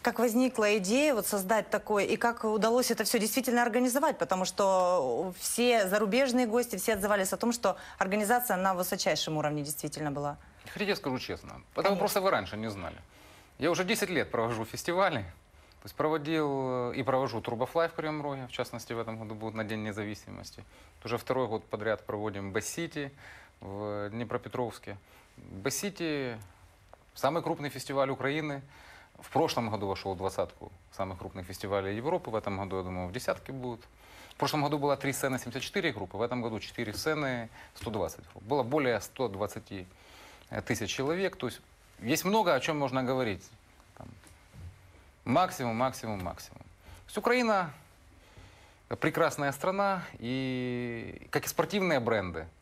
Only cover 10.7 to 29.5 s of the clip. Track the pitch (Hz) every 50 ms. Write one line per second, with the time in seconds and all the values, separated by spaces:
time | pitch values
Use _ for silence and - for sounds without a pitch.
10.7 | - 175 208 190 196 - - 143 127 123 - - 95 - - - - 64 - -
11.7 | - - 165 190 202 180 196 208 - 208 185 196 180 120 101 90 - 107 110 117
12.7 | 104 98 90 80 80 80 - - - - - - - - - - - - - 165
13.7 | 170 151 185 180 226 - 208 180 185 139 110 - - 117 113 117 120 110 113 -
14.7 | - 120 - - 170 180 196 185 160 120 101 87 - - - _ _ - - -
15.7 | - - - - - - 147 156 156 160 147 151 165 160 156 147 139 135 131 131
16.7 | 127 127 123 123 - - 131 104 131 131 135 131 110 113 - - 113 107 127 123
17.7 | - 165 165 165 - - 160 156 151 151 143 147 139 135 131 120 - - 123 -
18.7 | - 120 - - 123 117 113 107 110 110 113 104 110 107 113 110 107 110 110 104
19.7 | 110 107 107 107 101 104 107 104 107 - - - 98 98 95 - - - 107 -
20.7 | - - - - - - - 117 117 113 - - 131 131 127 110 110 110 - -
21.7 | - 107 107 113 107 101 - - 107 104 104 107 98 98 98 98 95 110 101 -
22.7 | - - 170 156 - 151 143 139 139 - - - - - - - _ _ - 98
23.7 | 98 101 104 104 104 104 104 104 104 117 120 107 120 120 - 110 - - 123 113
24.7 | 104 - - - 101 98 - - - - - - - - - - - 95 98 135
25.7 | 131 - - 208 185 - 175 160 151 143 135 127 117 110 107 - - - - -
26.7 | - - - - - - - _ _ - - 131 156 170 160 165 170 151 147 143
27.7 | - 131 - - 139 135 135 131 135 123 127 135 143 156 151 151 143 139 135 -
28.7 | - - - - - - - - _ - - - - 131 160 160